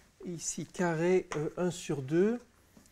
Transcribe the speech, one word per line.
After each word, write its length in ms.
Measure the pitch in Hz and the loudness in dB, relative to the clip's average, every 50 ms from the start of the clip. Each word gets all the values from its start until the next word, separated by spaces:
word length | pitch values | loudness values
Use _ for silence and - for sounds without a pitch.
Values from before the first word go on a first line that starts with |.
| - _ _ - - | -20 _ _ -12 -10
Et 60 | 185 | -10
ici 340 | 175 160 - - - - 156 | -8 -6 -6 -6 -6 -6 -8
carré, 640 | - - - 180 175 165 156 170 180 185 185 - - - | -6 -2 0 0 2 2 2 4 4 4 2 2 0 -4
euh, 140 | 151 151 160 - - | -4 -4 -4 -2 -2
un 120 | 175 175 | -2 -2
sur 300 | 165 - - - 156 139 | -2 -4 -4 -4 -4 -4
deux. 400 | 131 131 156 170 190 214 240 240 - - _ _ _ _ _ - - - | -2 0 2 4 4 4 2 -2 -6 -14 _ _ _ _ _ -20 -20 -18